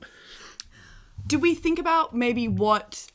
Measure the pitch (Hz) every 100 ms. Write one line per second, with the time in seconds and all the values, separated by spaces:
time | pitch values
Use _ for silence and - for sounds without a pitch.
0 | - - - - - - - - - -
1 | - - - 294 339 330 330 330 339 330
2 | 311 233 240 240 233 190 214 208 - -
3 | -